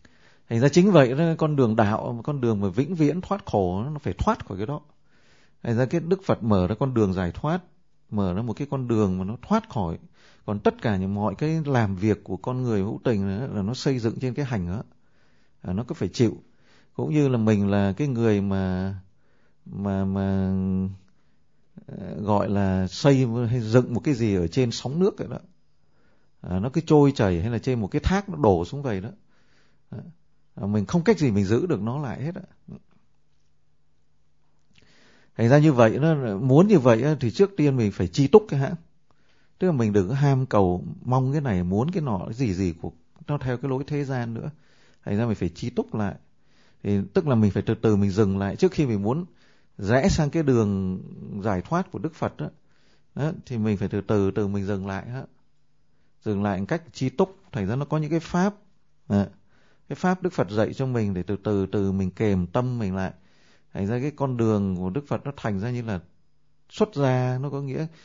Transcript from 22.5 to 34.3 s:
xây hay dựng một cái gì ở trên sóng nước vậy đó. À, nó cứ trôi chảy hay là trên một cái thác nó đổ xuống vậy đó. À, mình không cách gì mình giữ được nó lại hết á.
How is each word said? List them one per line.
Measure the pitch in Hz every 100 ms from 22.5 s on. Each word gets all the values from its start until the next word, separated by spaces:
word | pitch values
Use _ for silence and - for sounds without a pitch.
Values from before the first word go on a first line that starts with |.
| 101 98 95 92
xây | - 143 135 127 117 117
hay | 123
dựng | 110 120 123
một | 117
cái | -
gì | 120 113 98
ở | 85
trên | - 123
sóng | - 120 156
nước | 196 214
vậy | -
đó. | 127 - _ _ _ _ _ _ _ _ _
À, | 90 92
nó | 117
cứ | 165
trôi | 160 151 143
chảy | 135 104 87
hay | 104
là | 117
trên | - 123
một | 98
cái | 147
thác | - 190 196
nó | 160
đổ | 143 90 87
xuống | 139
vậy | 139 98
đó. | 95 - _ _ _ _ _ _ _ 110 170 - _ _ _ -
À, | 98
mình | 104 98
không | 170
cách | 170 220
gì | 143
mình | 101 95
giữ | 117 175
được | 117
nó | 107 135
lại | 139 -
hết | 139 185
á. | 190 _ - - - _ _ _ _ _ _ _ _ _ _ _ _ _ _